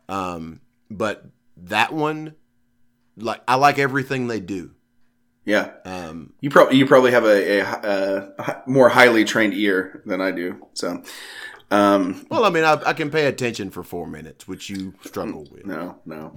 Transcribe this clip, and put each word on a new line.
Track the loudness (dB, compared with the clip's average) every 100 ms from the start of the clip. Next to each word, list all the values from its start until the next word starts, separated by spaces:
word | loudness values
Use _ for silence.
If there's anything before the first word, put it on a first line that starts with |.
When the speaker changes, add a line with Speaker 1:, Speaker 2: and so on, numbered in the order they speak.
| -10
Speaker 1:
Um, | -8 -6 -8 -12 -16 _ _ _
but | -6 -6 -6 -14 _ _ _
that | -4 0 0
one, | 0 -4 -4 -12 -18 _ _ _ _ _ _ _ -10
like, | -8 -6 0
I | 4
like | 4 4
everything | -2 -2 -4 -4 -4
they | -6
do. | -6 -8 -10 _ _ _ _ _ _ _
Speaker 2:
Yeah. | -2 0 -2 -10
Speaker 1:
Um, | -12 -12 -12 -14 -18 -8
Speaker 2:
You | 2
prob-, | 6 6
you | 6 6
probably | 6 6
have | 4
a, | 4 4 4 0
a, |
a | 0 -4 -4 -2 -2 -4 -6 -10
hi-, | -10 -10 -2
more | 4 6
highly | 8 6 6
trained | 2 2 0
ear | 2 0 0 -2 -10
than | -8 -4
I | -4
do. | -4 -8 -10 -16
So, | -8 -8 -8 -14 -20 -18 -18 -18 -18 0
um, | 4 4 4 0 -6 -6
Speaker 1:
Well, | 0
I | 2
mean, | 2
I, | 2 2
I | 0
can | -4 -4
pay | -2 -2
attention | -2 -6 -6 -10
for | -10
four | -12 -10 -10
minutes, | -14 -16 -20 -16
which | -14 -12
you | -10 -12 -14
struggle | -14 -8 -8 -10 -16
with. | -16
Speaker 2:
No, | -12 -10 -10 -14
no, | -18 -16 -16